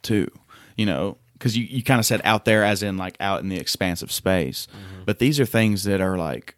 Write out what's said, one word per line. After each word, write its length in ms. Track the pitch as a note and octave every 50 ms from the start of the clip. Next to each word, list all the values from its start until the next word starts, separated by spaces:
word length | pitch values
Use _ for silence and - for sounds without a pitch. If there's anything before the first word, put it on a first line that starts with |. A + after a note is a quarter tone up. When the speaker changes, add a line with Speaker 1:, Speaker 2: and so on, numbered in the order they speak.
| -
Speaker 1:
too, 240 | - A2+ G#2 C#2 - - - _ _ - - - - _
you 80 | - G#2+
know, 320 | G2+ D#2 C2+ F2 G2+ - - _ _ _ _
'cause 160 | - B2 G#2+
you, 60 | A#2+ A#2
you 160 | - C3 C3
kinda 220 | - - C3 A#2 G#2+
said 180 | - A2+ - -
out 220 | G#2+ A2 G#2 -
there 180 | A2+ A2 G#2+ G#2
as 200 | G#2 G#2 F#2+ G#2
in, 140 | G2+ F#2+
like, 200 | F#2+ F#2 F#2 - _
out 220 | - G2 G2 -
in 80 | D2+ G2
the 80 | F#2+
expanse 440 | E2+ C2+ - - - F#2+ F2+ F2 -
of 100 | - -
space. 560 | - - - F#2 F#2+ F2+ D2+ C2 - - - -
Speaker 2:
Mm-hmm. 320 | - G#2 G2 F#2+ F#2+ F#2 -
Speaker 1:
But 140 | - G2+ -
these 200 | A#2+ C#3 D3+ C#3+
are 60 | B2+
things 380 | - - A2+ A2 G#2+ G#2 F#2+ G2
that 140 | G2+ G2 F#2+
are, 180 | F#2+ F#2+ F#2+
like, 380 | F#2 E2 D#2 B1 G#1+ - - -